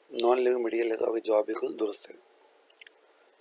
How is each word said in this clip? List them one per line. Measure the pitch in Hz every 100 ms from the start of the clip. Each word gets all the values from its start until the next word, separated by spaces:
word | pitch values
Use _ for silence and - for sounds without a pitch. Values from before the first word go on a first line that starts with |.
| _
नॉन | 127 120 127
लिविंग | 123 127 113
मटेरियल | 117 117
है | 113
तो | 117
आपका | 110
जवाब | 107 107 107
बिल्कुल | 110 131 -
दुरुस्त | 107 98 -
है। | - _ _ _ _ _ _ - _ _ _ _ _